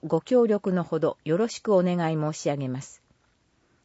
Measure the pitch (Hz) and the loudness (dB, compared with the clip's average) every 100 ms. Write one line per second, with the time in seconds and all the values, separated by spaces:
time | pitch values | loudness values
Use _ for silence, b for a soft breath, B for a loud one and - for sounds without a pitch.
0 | 160 165 - 254 233 208 202 180 160 160 | 2 -2 2 4 4 2 0 -2 -2 0
1 | 156 - - 170 226 - - 190 180 175 | -2 -2 -2 0 -2 -4 2 2 4 0
2 | 160 160 151 156 156 143 135 127 - - | 0 -2 -4 -4 -4 -4 -4 -8 -12 -20
3 | _ _ _ _ _ _ _ _ | _ _ _ _ _ _ _ _